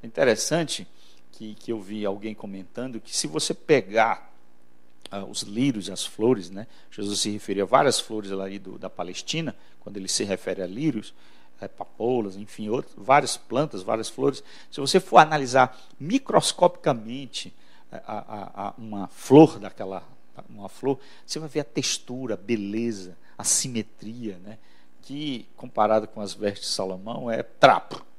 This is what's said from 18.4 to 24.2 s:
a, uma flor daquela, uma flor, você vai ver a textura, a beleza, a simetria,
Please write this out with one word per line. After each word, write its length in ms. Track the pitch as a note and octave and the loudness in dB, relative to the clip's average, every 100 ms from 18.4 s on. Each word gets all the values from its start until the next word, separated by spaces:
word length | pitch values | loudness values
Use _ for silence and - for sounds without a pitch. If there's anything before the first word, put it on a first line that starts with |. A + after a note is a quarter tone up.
| F#2+ - G2+ | -10 -8 -8
a, 60 | - | -8
uma 300 | A2+ G#2 F#2 | -10 -8 -8
flor 520 | - - C3+ D#3 A#2 | -10 10 12 12 8
daquela, 440 | G2+ - G2 F#2+ - - - - - | -12 -8 -6 -6 -10 -14 -14 -16 -14
uma 200 | G#2+ G2 | -14 -14
flor, 300 | - B2+ C3+ - - - | -4 -2 -2 -4 -14 -8
você 140 | D3+ | -8
vai 100 | D#3 | -4
ver 120 | D3+ | -4
a 40 | C#3+ | -2
textura, 680 | - C3+ - - B2 C3 | -2 -2 -2 -6 -8 -4
a 40 | G2 | -4
beleza, 800 | G2+ A2+ G2+ G#2+ A#2 G#2 F2+ F2+ - - | 0 0 0 -2 -2 -4 -10 -14 -16 -6
a 60 | |
simetria, 920 | - - C3+ A#2 G#2 - G#2+ A#2+ | 0 2 2 -4 -6 -10 -12 -8